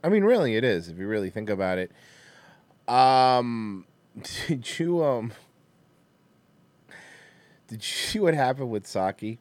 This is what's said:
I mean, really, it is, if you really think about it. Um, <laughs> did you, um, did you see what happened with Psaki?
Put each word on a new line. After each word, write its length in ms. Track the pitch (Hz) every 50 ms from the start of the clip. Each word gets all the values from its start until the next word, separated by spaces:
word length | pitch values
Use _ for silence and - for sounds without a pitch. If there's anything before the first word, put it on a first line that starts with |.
| -
I 40 | 165
mean, 140 | 202 214
really, 320 | 196 214 254 226 165 123 110
it 80 | 110
is, 260 | 120 127 104 85 82 85
if 80 | 82 90
you 100 | 95 104
really 220 | 110 107 98 92
think 200 | 90 110 107 104
about 280 | 104 95 95 92 92 92
it. 120 | 92 90 _ _ - - - - - - - - - - - _ _ _ _ _ _
Um, 1000 | - 120 123 127 131 131 131 131 127 127 123 120 120 117 113 110 107 101 95 87 _ _ _ _ _ _
<laughs> 300 | - - - - - -
did 320 | - 160 131 120 - - -
you, 240 | 165 175 175 170
um, 300 | 160 143 131 120 110 117 110 - _ _ _ _ _ _ _ _ _ _ _ _ _ _ _ _ _ _ _ _ _ _ _ _ _ _ _ _ _ _ - - - - - - - - _ _ _ _ _ _ _
did 120 | _ 113 107 -
you 80 | -
see 260 | - - - - - 214
what 140 | 202 170 160
happened 360 | 147 135 127 131 139 135 120
with 140 | 113 104 98
Psaki? 540 | - - 101 92 95 98 - - 110 113 117